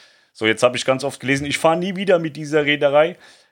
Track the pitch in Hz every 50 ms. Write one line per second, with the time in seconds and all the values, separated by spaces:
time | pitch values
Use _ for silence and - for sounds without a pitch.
0 | - _ _ _ _ _ _ - 113 110 110 107 - 123 123 120 - - 131 131
1 | 139 139 - - - 127 139 139 147 143 135 - - 160 165 170 175 196 185 185
2 | 202 185 190 170 165 160 135 151 156 143 151 156 143 139 147 143 147 143 135 147
3 | 156 170 180 - - - - _ _ _